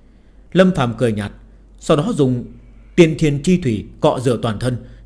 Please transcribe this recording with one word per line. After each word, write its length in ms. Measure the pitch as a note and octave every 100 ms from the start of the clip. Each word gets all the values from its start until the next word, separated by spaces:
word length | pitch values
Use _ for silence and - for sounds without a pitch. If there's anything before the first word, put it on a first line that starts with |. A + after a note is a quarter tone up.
| - - - - -
Lâm 180 | E3+ F#3 F3
Phàm 180 | A#2+ A2+
cười 140 | B2
nhạt, 200 | G#2 G2+ - - - - -
sau 180 | - D3+
đó 160 | F#3+ F#3
dùng 300 | C3 B2 A2 - - - - -
tiên 200 | E3 C#3+
thiên 240 | D#3 C#3
chi 180 | D#3+ F3+
thủy 240 | D3 G#2 - -
cọ 200 | D#3 -
rửa 140 | B2+ A2
toàn 180 | A#2 G2
thân, 180 | B2 B2 - -